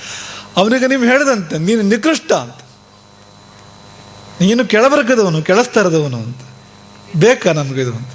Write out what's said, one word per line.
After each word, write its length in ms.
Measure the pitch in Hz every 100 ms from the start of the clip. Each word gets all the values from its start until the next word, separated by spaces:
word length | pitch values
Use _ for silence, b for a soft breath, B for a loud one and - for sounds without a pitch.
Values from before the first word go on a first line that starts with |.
| B B B B B -
ಅವನಿಗೆ 300 | 208 254 254
ನೀವು 160 | 269
ಹೇಳ್ದಂತೆ 560 | 240 262 277 226 165 160
ನೀನು 240 | 170 226
ನಿಕೃಷ್ಟ 500 | 196 220 302 311 -
ಅಂತ, 220 | 175 120 - - - - - - - - - - - - - - - - - - -
ನೀನು 260 | 180 233 214
ಕೆಳವರ್ಗದವನು, 760 | 214 262 294 233 247 196 160
ಕೆಳಸ್ತರದವನು 760 | 151 190 247 233 185 160 143 123
ಅಂತ. 200 | 113 - - - - - - - - 165
ಬೇಕಾ 360 | 202 247 185
ನಮಗಿದು 400 | 156 139 131 127
ಅಂತ? 160 | 113 -